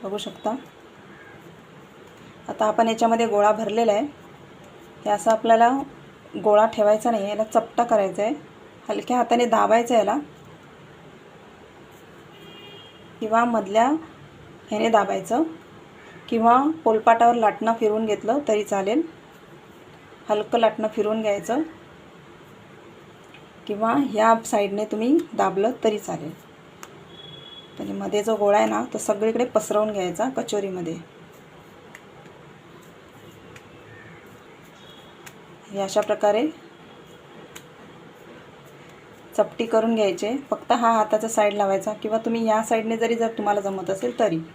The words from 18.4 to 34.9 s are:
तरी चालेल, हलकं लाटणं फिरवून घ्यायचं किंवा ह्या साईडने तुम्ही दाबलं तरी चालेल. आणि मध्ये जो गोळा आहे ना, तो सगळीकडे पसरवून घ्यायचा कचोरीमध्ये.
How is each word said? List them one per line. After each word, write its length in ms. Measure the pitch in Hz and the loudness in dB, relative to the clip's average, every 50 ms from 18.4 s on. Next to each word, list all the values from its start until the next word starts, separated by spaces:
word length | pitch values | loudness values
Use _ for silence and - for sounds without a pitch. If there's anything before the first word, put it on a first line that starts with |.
| 285 | 0
तरी 160 | 226 220 208 208 | 0 0 0 0
चालेल, 380 | - 208 196 196 196 226 302 339 - - - - - - - - - - - - - - - - - - - - - - - - - | -2 -2 -2 -2 0 0 0 -2 -4 -8 -20 -20 -20 -20 -20 -20 -20 -20 -20 -20 -20 -20 -20 -20 -20 -20 -20 -20 -20 -20 -20 -4 -2
हलकं 300 | 208 208 208 - - 233 | -2 -2 -2 0 0 2
लाटणं 280 | 226 214 214 - 220 | 2 2 0 0 -6
फिरवून 340 | 214 - - 202 214 220 226 | -4 -2 -2 -2 0 -2 -2
घ्यायचं 400 | 220 214 202 202 - - 226 285 320 - - - - - - - - - - - - - - - - - - - - - - - - - - - - - - - - - - - - - - - - | 0 -2 -2 -2 -2 -4 -2 -2 -2 -4 -8 -20 -20 -20 -20 -20 -20 -20 -20 -20 -20 -20 -20 -20 -20 -20 -20 -20 -20 -20 -20 -20 -20 -20 -20 -20 -20 -20 -20 -20 -20 -20 -20 -20 -20 -20 -20 -20 -10
किंवा 260 | - 208 202 220 226 240 285 277 | -10 -6 -2 -2 0 0 0 0
ह्या 320 | 226 196 214 214 226 226 226 226 | 0 0 2 4 4 4 2 2
साईडने 400 | - - 208 202 196 196 202 214 | -2 0 0 0 0 -2 -4 -4
तुम्ही 320 | 208 - 214 226 247 294 339 - - 220 | -4 -4 -2 0 2 2 2 2 -2 -2
दाबलं 380 | 202 196 190 180 190 202 226 254 - - | -2 -2 0 0 0 -2 -2 -2 0 -2
तरी 160 | - 214 208 | -2 -2 -2
चालेल. 320 | - - 175 160 160 151 165 - - - - - - - - - - - - - - - - - - - - - - - - - - - - - | -6 -8 -10 -8 -10 -12 -14 -14 -20 -20 -20 -20 -20 -20 -20 -20 -20 -20 -20 -20 -20 -20 -20 -20 -20 -20 -20 -20 -20 -20 -20 -20 -20 -20 -16 -14
आणि 120 | - 196 | -10 -10
मध्ये 320 | 196 196 196 196 202 208 202 | -8 -8 -6 -4 -2 -2 0
जो 120 | 226 220 | 0 0
गोळा 220 | 202 208 202 202 | 2 2 4 4
आहे 100 | 214 220 | 4 4
ना, 160 | 220 214 208 240 | 2 0 -4 -4
तो 120 | 262 - | -6 -8
सगळीकडे 480 | 214 - - 208 202 214 220 226 226 247 | -8 -2 -2 -2 0 0 -2 0 0 -2
पसरवून 460 | 254 - 214 214 - 214 208 214 214 | 0 0 -2 -2 0 0 0 0 0
घ्यायचा 380 | 208 202 180 180 170 170 220 262 | -2 -4 -4 -6 -4 -4 -4 -4
कचोरीमध्ये. 640 | 262 233 226 - - 208 196 196 185 180 170 160 170 170 165 - - - - - - - - - - - - - - - - - - - - - - - - - - - - - - - - - - - - - - - - - - - - - - - - - - - - - - - - 110 110 - - - - - - - - - - - - - - - - - - - | -4 -6 -6 -4 -4 -4 -4 -4 -8 -8 -8 -8 -10 -10 -14 -20 -20 -20 -20 -20 -20 -20 -20 -20 -20 -20 -20 -20 -20 -20 -20 -20 -20 -20 -20 -20 -20 -20 -20 -20 -20 -20 -20 -20 -20 -20 -20 -20 -20 -20 -20 -20 -20 -20 -20 -20 -20 -20 -20 -20 -20 -20 -20 -20 -20 -20 -20 -20 -20 -20 -20 -20 -20 -20 -20 -20 -20 -20 -20 -20 -20 -20 -20 -20 -20 -20 -20 -20 -20 -20 -20 -20